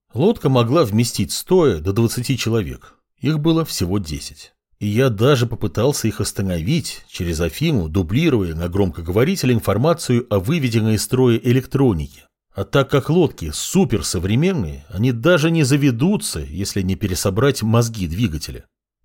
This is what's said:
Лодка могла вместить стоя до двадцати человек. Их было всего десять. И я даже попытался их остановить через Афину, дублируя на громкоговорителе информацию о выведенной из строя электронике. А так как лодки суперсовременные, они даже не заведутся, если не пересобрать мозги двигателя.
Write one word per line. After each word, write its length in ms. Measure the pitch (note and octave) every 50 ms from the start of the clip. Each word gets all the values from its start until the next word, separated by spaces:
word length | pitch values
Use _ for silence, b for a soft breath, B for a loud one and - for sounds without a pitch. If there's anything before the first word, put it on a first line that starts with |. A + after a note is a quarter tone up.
| _ _
Лодка 360 | - A2+ D#3 G#3+ A#3 - - C#3+
могла 360 | C3 A#2+ A#2 A2+ C3+ E3+ C#3
вместить 480 | G2+ G2+ A2+ A#2+ A#2 - - G2 -
стоя 460 | - - - - F3+ F#3 E3 C3 F2+ D#2
до 140 | D#2 F#2+
двадцати 440 | G2 A#2 A#2 A2 - B2+ A#2+ - C3+
человек. 580 | A2+ - A2 A2+ A2+ F#2+ C3+ B2 - - - _ _ _ _ _ -
Их 200 | - D3 D#3 D3+
было 260 | D3 E3 E3 E3 D#3+
всего 340 | - - - F#2 E2+ G2 G#2
десять. 540 | F#2 D#2 D2+ C#2+ - - - - - - _ _ _ _ _ -
И 60 | G#2+ G#2
я 200 | G#2 A#2 C3+ C3+
даже 380 | G#2+ F#2+ A2+ C#3 D3 A#2 A#2+
попытался 600 | A#2 A2 - - G2+ - G#2+ A2+ C#3+ C#3+ - - A2
их 120 | - -
остановить 840 | G#2 - - - G2+ F#2+ F2+ E2 D#2 - D#3 E2+ - - - - - _
через 320 | - - F2+ E2+ E2+ D#2
Афину, 480 | F2 E2 - - D3 E3 D3+ G#2 D#2+ D2+
дублируя 640 | D#2 G2 F2+ D#2 G2+ C3+ F3 D#3+ B2+ G#2+ F#2+ E2 D#2+
на 140 | D#2+ F2 F2
громкоговорителе 840 | E2+ G2 G2+ F2 - F2 E2 E2+ F2 G#2+ C3 F3 G3 - - B2+ A#2+
информацию 720 | A2 - - G2 G#2 C3+ E3 E3+ - - - B2 A#2+ - -
о 120 | G#2+ G2+
выведенной 560 | F2+ A2 E3+ E3+ C3 A#2+ A2 A2+ G#2+ A2 A2
из 60 | G2+ -
строя 340 | - - B2+ B2+ B2 A2+ A2+
электронике. 840 | - B2 A#2+ C3 B2 - - C3 C#3 B2 F#2+ D#2 C#2+ C#2 - - _ _ _ _ _ _ -
А 100 | G2+ G2
так 260 | - - C#3+ C3 -
как 200 | - C#3 - -
лодки 400 | D#3 F#3 D#3+ - - - D#2+ D#2
суперсовременные, 1300 | - - - - - C3 - B2 A#2 F2+ D2 - - F#2+ E2+ F#2+ A2 C3 E3 F#3+ F#3+ D3 F2+ D2 C#2+ C#2 - -
они 220 | - F#2 A#2 C3
даже 400 | B2 A2+ A#2 E3+ F3+ D3+ D3 E3+
не 140 | E3 E3 D3
заведутся, 760 | A#2+ C#3+ C#3+ C#3+ C#3 A#2 A2+ C#3 F#3+ G#3+ F3+ - - - D#2+
если 420 | C#2+ C#2 D2 F2 G2 - - G2+
не 120 | F#2 F#2 F#2+
пересобрать 680 | - - F2+ F#2 - - G#2 F#2+ G#2 C3+ C#3+ C3+ -
мозги 440 | G#2+ A2 A2 A#2 A#2+ A2+ A2+ G#2 F#2
двигателя. 600 | D#2 D#2+ G2 B2 F2 D2+ D2+ - - B1+ - - _ _ _ _ _ _ _